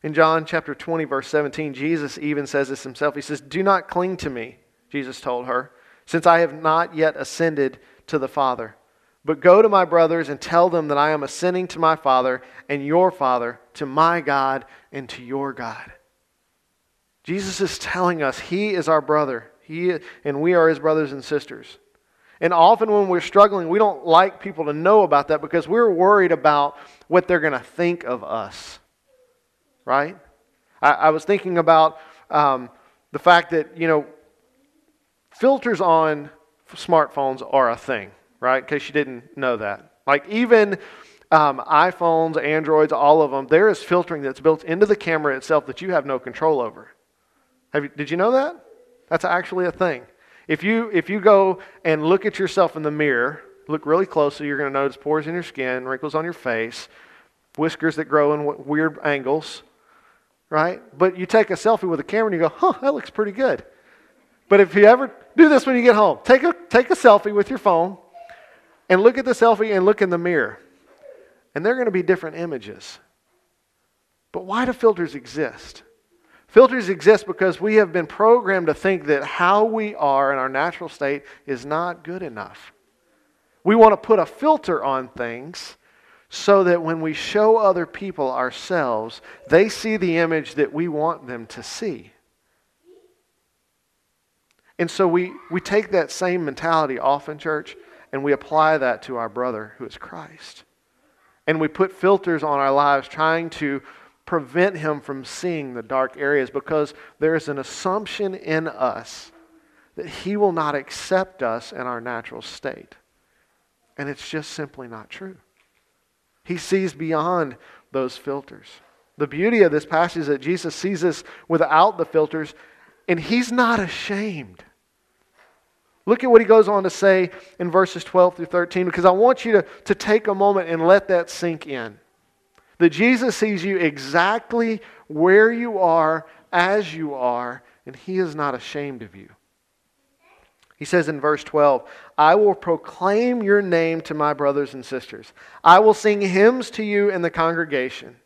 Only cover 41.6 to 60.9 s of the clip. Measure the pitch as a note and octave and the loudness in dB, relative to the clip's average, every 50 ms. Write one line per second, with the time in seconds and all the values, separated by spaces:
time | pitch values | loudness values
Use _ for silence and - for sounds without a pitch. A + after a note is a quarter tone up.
41.6 | - - D#3+ D3+ E3+ F#3 F3+ - F3 E3+ E3 D#3+ E3 D#3+ D#3+ D#3+ C3+ C#3+ D#3 D#3 | -4 0 2 4 4 2 0 -2 0 0 2 2 0 0 -2 -4 -2 -2 -2 -2
42.6 | D3+ D3+ D#3 D#3 D#3 D3+ D#3 - C#3+ C#3+ D3+ D#3+ D3+ C#3 C3 C3+ C3+ A#2+ D3 E3 | 0 2 2 2 2 2 2 2 4 4 6 6 4 2 0 -6 -2 2 2 4
43.6 | G3+ A3 F#3 - - - F3 F3+ E3+ - E3+ D3+ C#3 C3+ C3 - D3 D#3+ D#3+ D#3 | 4 4 2 0 -4 -2 0 0 0 -2 -8 -8 -8 -8 -10 -10 -10 -12 -12 -12
44.6 | - E3 E3 F#3 G#3 G3+ G#3 G3+ - E3+ E3 D#3 D3+ D3 C3+ C3 - - D#3+ D3+ | -8 -8 0 0 2 0 0 -4 -2 -4 -4 -4 -4 -4 -6 -6 -4 -2 -2 -2
45.6 | C#3+ C3+ B2 - F3 F#3+ F3+ D#3 C3 C#3+ C3+ B2 - B2+ A#2 - D#3+ D#3+ D#3 C3+ | -2 -4 -14 -12 -8 -4 -4 -4 -2 -2 -8 -8 -8 -12 -10 -4 -2 -2 -2 -2
46.6 | A#2+ A2 G#2 - A2 - _ _ _ _ _ _ _ _ _ _ _ _ _ _ | -4 -6 -10 -16 -20 -20 _ _ _ _ _ _ _ _ _ _ _ _ _ _
47.6 | _ _ - D3+ C#3+ C#3 _ C#3+ D3 C3+ D#3 F3 F#3+ A3+ B3+ C4 C4+ D#4 F4 E4 | _ _ -6 -6 -6 -6 _ -10 -8 -6 -4 -2 0 2 2 0 0 -2 -6 -12
48.6 | _ _ - _ _ _ _ _ _ _ D#3+ E3 - F3+ F3 F3+ F3+ - F#3+ F3+ | _ _ -20 _ _ _ _ _ _ _ -4 -2 -2 -2 -2 -2 -4 -6 -6 -4
49.6 | F3+ F3 - - F#3 F3 C#3+ B2 A#2+ _ _ _ _ _ _ _ _ - D#3 D3 | -4 -4 -2 -2 -2 -2 -2 -6 -12 _ _ _ _ _ _ _ _ -6 -6 -2
50.6 | E3+ G3+ A3+ A3+ A#3 A3 G#3 F3 D#3+ - G3 G#3 F#3 A3 G#3 G3 G3 F#3+ F3+ - | -2 -2 -2 -2 -2 0 -2 -2 -2 -2 -6 2 4 6 6 6 6 2 0 -4
51.6 | - - - _ _ E3+ D#3+ D#3 D3+ D#3+ F#3 F#3+ F#3+ G#3+ - - F#3+ E3+ - F#3+ | -10 -20 -20 _ _ -2 -2 0 2 2 0 2 0 -4 -4 -4 -6 -4 0 0
52.6 | F3+ D#3 - D#3+ D#3 D3+ D3+ D3+ D3+ D3 C3 A#2+ A#2+ C3 D3+ D3+ - - _ _ | 0 0 -2 -6 -6 -6 -4 -2 -2 0 0 0 -2 -4 -6 -10 -18 -20 _ _
53.6 | _ - D3+ D#3 - D3+ D#3 F3 G3 F#3+ - D#3+ D3 C#3+ C#3+ - D3 C#3+ C#3+ C#3 | _ -8 -8 -6 -2 0 0 0 0 0 0 0 0 0 -2 -6 -8 -6 -4 -4
54.6 | D3 C#3 C3+ C#3 C#3 C#3 B2+ - - D3 D3+ D#3 D3 D#3 E3+ F3 E3+ - - - | -4 -4 -2 -2 -2 -2 -4 -6 -6 -4 -4 -4 -4 -6 -8 -8 -10 -10 -8 -6
55.6 | C3 B2+ B2+ B2+ B2+ B2+ C3 C3 - D3+ C#3+ D#3+ D#3+ F3 E3 - - C3 A#2 A2+ | -6 -4 -4 -6 -6 -8 -8 -8 -8 -6 -6 -6 -6 -6 -10 -8 -6 -4 -4 -4
56.6 | A2+ A#2 A#2 - - _ _ - - _ - _ _ _ _ _ _ _ _ - | -4 -6 -10 -16 -20 _ _ -20 -20 _ -20 _ _ _ _ _ _ _ _ -4
57.6 | D3+ D#3+ D#3 - D#3 D#3+ D3 D3 D#3 C3 C#3 D3+ D3 D3 D3+ D3+ D3 D3 D3 - | -4 -4 -4 -2 -4 -4 -4 -4 -2 2 4 4 4 4 0 0 -4 -6 -6 -8
58.6 | C3+ C#3 D3 D3+ D#3+ D#3+ D3 - - D3 C#3+ C#3 C3 B2+ C#3+ D#3 D#3 - - - | -8 -4 -2 -2 -2 -2 -4 -4 -4 -4 -4 -2 -2 -2 -2 -2 -4 -8 -18 -20
59.6 | _ _ _ _ _ _ _ _ _ _ _ _ _ _ _ _ _ _ D#3 D#3 | _ _ _ _ _ _ _ _ _ _ _ _ _ _ _ _ _ _ -2 0
60.6 | D#3 F3 F#3 - - - | 0 0 -4 -8 -14 -20